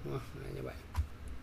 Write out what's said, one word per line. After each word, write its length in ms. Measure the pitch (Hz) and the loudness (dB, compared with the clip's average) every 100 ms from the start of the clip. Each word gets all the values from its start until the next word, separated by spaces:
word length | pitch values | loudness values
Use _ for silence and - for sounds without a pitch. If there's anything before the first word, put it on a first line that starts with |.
đúng 80 | 143 | 2
không? 300 | 135 - - | 0 -2 -4
Đấy, 100 | - | -2
như 80 | - | -2
vậy. 120 | 64 - - - - - - - | -2 -4 2 4 4 0 -4 -4